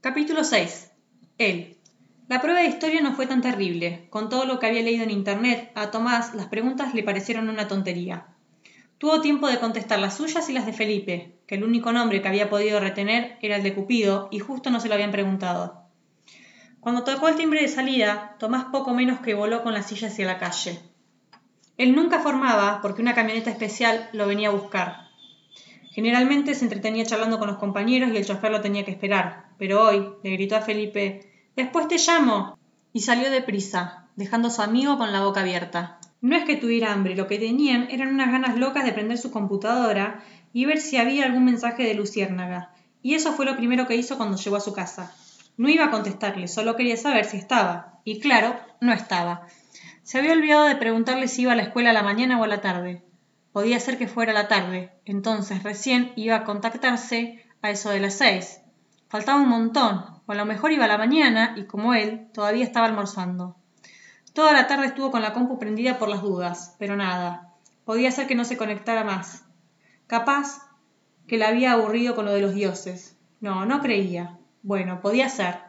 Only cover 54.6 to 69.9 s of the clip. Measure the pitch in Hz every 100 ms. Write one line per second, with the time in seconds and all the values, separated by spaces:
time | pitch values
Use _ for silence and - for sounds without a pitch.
54.6 | 180 185 180 _ - 196 214 214 196 190
55.6 | 202 202 262 247 247 - 220 220 220 208
56.6 | 226 226 254 240 - 233 233 - _ _
57.6 | 208 202 214 196 196 - 262 185 - -
58.6 | _ _ _ _ _ 208 269 285 269 233
59.6 | 226 226 240 190 - - - 208 214 214
60.6 | 311 302 226 208 226 311 277 220 226 208
61.6 | 196 202 226 240 208 226 - - 208 233
62.6 | 247 240 226 214 196 - 180 180 180 -
63.6 | _ _ - - - - - - 311 294
64.6 | 247 277 269 - 269 247 214 226 247 254
65.6 | 214 214 247 233 214 202 202 180 175 175
66.6 | - _ 202 202 190 180 175 175 - _
67.6 | _ _ - 226 254 254 269 240 240 240
68.6 | 214 202 233 226 214 190 170 - _ _
69.6 | _ _ _